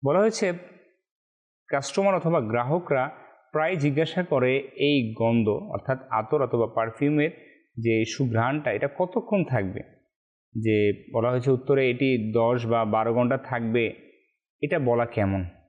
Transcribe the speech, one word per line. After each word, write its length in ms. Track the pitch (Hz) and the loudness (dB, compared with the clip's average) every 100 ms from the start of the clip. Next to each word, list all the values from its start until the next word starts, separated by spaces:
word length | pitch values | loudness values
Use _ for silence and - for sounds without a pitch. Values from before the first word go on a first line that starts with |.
বলা 140 | 135 165 | 2 2
হয়েছে, 340 | 214 220 202 175 - - _ _ _ _ _ _ _ _ _ | 2 2 -2 -4 -10 -20 _ _ _ _ _ _ _ _ _
কাস্টমার 460 | 139 135 - 196 | -4 -2 0 2
অথবা 260 | 190 165 165 | 2 2 0
গ্রাহকরা 720 | 110 117 123 165 175 139 135 - - - _ | 0 -2 0 -2 0 0 0 -6 -20 -20 _
প্রায় 240 | 151 160 185 | -2 0 0
জিজ্ঞাসা 460 | 143 143 156 - | 0 0 -2 -2
করে 360 | 180 143 127 135 | -2 2 2 2
এই 560 | 135 - 143 143 113 113 | -2 -2 2 2 0 0
গন্ধ, 300 | 113 117 110 | 2 4 2
অর্থাৎ 500 | 104 208 - - 131 - | 0 -4 -10 -4 -6 -2
আতর 320 | 113 110 151 | -4 0 0
অথবা 240 | 127 123 113 | 0 0 0
পারফিউমের 640 | - 113 - 143 151 151 - - - _ - | 0 -4 0 0 2 0 -4 -20 -20 _ -4
যে 260 | 117 110 | 0 2
সুঘ্রাণটা, 680 | 113 - 131 110 120 147 147 | 0 -2 0 2 0 0 -2
এটা 160 | 104 143 - | -2 -4 -2
কতক্ষণ 460 | 180 202 - 208 | -2 -2 -2 -2
থাকবে। 360 | 165 123 95 101 - _ _ _ _ _ _ 113 | 0 -2 -2 -6 -12 _ _ _ _ _ _ -4
যে 440 | 110 107 104 101 - | 0 2 2 0 -4
বলা 180 | 117 117 | -2 0
হয়েছে 200 | 127 127 | 0 0
উত্তরে, 400 | 127 127 139 131 | 0 2 2 2
"এটি 420 | 123 135 127 110 | 2 0 0 0
দশ 340 | 110 113 123 117 | 2 2 0 0
বা 180 | 117 | 0
বারো 300 | 113 110 110 | 2 0 2
ঘন্টা 240 | 117 123 131 | 2 2 0
থাকবে", 540 | 131 123 113 117 113 - - _ _ _ _ _ | -4 -6 -2 0 0 -4 -20 _ _ _ _ _
এটা 180 | 147 170 | -4 -2
বলা 280 | 131 120 117 | 0 0 0
কেমন? 380 | - 98 98 90 - | 0 0 0 -4 -12